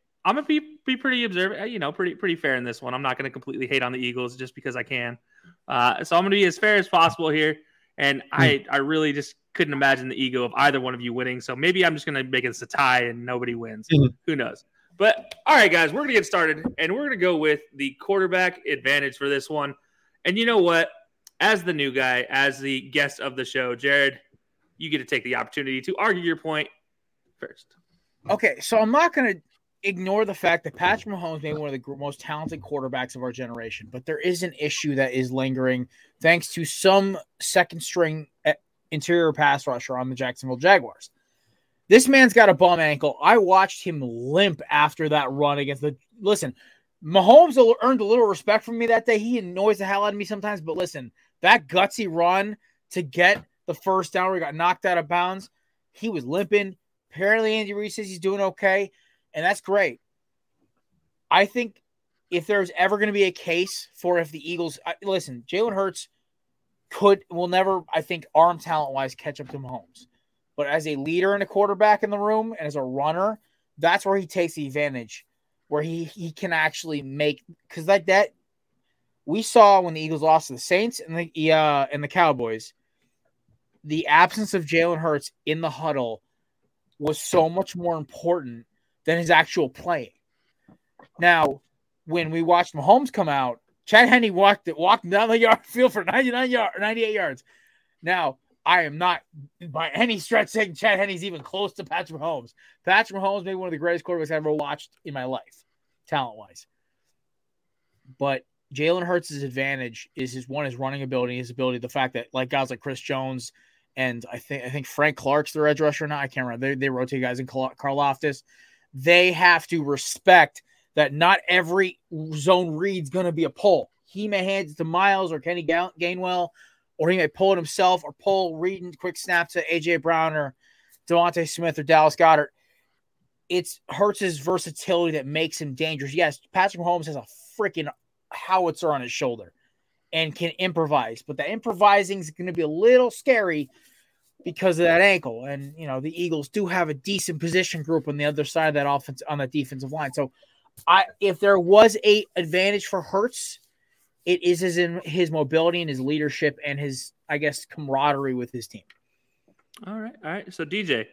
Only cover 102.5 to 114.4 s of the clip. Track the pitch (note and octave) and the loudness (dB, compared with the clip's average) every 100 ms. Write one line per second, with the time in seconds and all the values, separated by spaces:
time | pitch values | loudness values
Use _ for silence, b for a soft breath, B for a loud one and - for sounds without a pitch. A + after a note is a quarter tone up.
102.5 | _ b b - G3 A3+ G3 G3 G3+ F#3 | _ b b 2 2 2 -2 -4 -4 -6
103.5 | F#3 F#3 D#3+ E3+ E3+ F3 F3 D3+ D#3 D#3 | -8 -8 -4 -2 -4 -4 -6 -4 -4 -2
104.5 | D3+ C#3+ D3+ - _ E3 C#3 B2+ B2+ - | -2 -4 -8 -12 _ -12 -8 -6 -8 -10
105.5 | _ _ _ _ _ _ D3+ B2 A2 G2+ | _ _ _ _ _ _ -4 -4 -10 -20
106.5 | - _ _ _ _ _ _ _ _ _ | -20 _ _ _ _ _ _ _ _ _
107.5 | _ _ _ _ _ _ B2+ C#3 C3+ - | _ _ _ _ _ _ _ -4 -4 -8
108.5 | _ _ C3+ D#3 F3+ F3 F3 E3+ C#3+ C#3 | _ _ -4 0 0 0 -2 -2 -8 -8
109.5 | C3 C3+ C#3 B2 A2+ - - B2+ B2+ B2 | -4 -4 -4 -8 -12 -18 -10 -8 -8 -10
110.5 | C#3 C#3+ B2 C3+ C#3 C3+ B2+ B2 B2 A#2+ | -8 -8 -6 -8 -8 -6 -4 -4 -6 -10
111.5 | A#2+ B2+ B2 A#2+ C#3+ C3 A#2+ A#2 C3 B2+ | -4 -4 -4 -6 -4 -4 -4 -8 -6 -4
112.5 | C#3+ C3 B2 C#3+ B2+ - C3+ C3 B2+ - | -2 -4 -6 -10 -10 -6 -6 -6 -8 -12
113.5 | - _ _ _ - C3 A#2+ A#2+ A#2+ | -20 _ _ _ -4 -4 -4 -10 -16